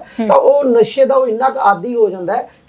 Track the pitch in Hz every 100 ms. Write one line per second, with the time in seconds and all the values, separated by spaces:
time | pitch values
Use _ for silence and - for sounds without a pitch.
0 | - - 220 185 - 285 277 233 214 269
1 | 262 269 254 220 262 269 202 190 247 233
2 | 208 185 175 233 - _